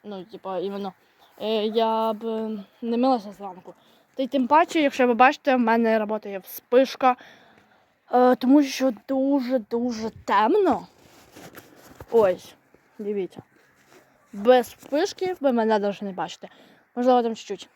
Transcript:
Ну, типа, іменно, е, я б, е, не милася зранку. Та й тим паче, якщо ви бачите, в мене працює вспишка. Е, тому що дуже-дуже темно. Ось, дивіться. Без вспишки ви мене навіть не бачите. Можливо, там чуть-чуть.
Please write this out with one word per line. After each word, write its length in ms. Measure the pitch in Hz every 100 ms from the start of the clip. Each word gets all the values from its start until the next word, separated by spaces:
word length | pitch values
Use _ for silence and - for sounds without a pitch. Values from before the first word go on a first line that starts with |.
Ну, 200 | 208 196
типа, 340 | 175 190 190 185
іменно, 340 | 190 196 196 - _ _ _ _
е, 280 | 214 220 214
я 460 | 220 226 220 226
б, 140 | 214 226
е, 380 | 220 220 214 196 _
не 140 | 233 233
милася 360 | 262 254 202
зранку. 420 | 196 202 180 180 - _ _ _
Та 80 | -
й 40 | 262
тим 200 | 277 247
паче, 340 | 302 349 330
якщо 260 | 277 - 247
ви 80 |
бачите, 420 | 233 254 294 - 254
в 20 |
мене 480 | 226 233 226 220 208
працює 320 | 214 208 196
вспишка. 760 | - - _ 240 269 - 254 254 - - _ _ _ _ _ _ _
Е, 240 | 247 254 254
тому 260 | 254 285
що 300 | 269 - 262 208 -
дуже-дуже 1040 | 269 269 285 240 262 202 233 247 220 220
темно. 760 | - - 240 226 415 370 208 170 _ _ - _ - - - - - - - -
Ось, 440 | 233 196 180 - _ _ _ _ -
дивіться. 440 | 208 208 180 - _ _ _ _ _ - _ _ _
Без 340 | 202 214 254 233
вспишки 680 | - - 285 381 - 370 359
ви 120 | 277
мене 260 | 233 220 214
навіть 240 | 202 190
не 100 | 202
бачите. 360 | 185 165 - 185 _ _ _ _
Можливо, 280 | 240 247 247
там 140 | 233 220
чуть-чуть. 320 | - 196 -